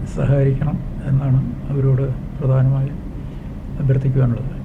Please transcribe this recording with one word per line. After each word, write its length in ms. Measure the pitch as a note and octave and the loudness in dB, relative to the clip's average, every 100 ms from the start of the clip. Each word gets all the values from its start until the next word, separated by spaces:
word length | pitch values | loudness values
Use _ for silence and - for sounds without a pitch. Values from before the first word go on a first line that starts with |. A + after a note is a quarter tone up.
| - | -6
സഹകരിക്കണം 600 | D#3+ C3+ C#3 C3+ C3+ D3 - - - C#3 | -2 2 4 4 2 0 -2 -4 -6 0
എന്നാണ് 280 | C3+ C#3 C3 C3 - - | 2 4 2 2 -6 -2
അവരോട് 340 | C#3+ C3+ C3 C3+ - - - | 0 2 2 0 -2 -6 -2
പ്രധാനമായി 520 | C3 C3 C3 C3+ C#3 D3+ - - - - - - - - | 2 4 4 2 0 -4 -10 -10 -10 -10 -10 -10 -8 -2
അഭ്യർത്ഥിക്കുവാനുള്ളത്. 760 | C3+ C3 C3 C3 B2 A2+ - - | 2 2 2 2 2 0 -4 -6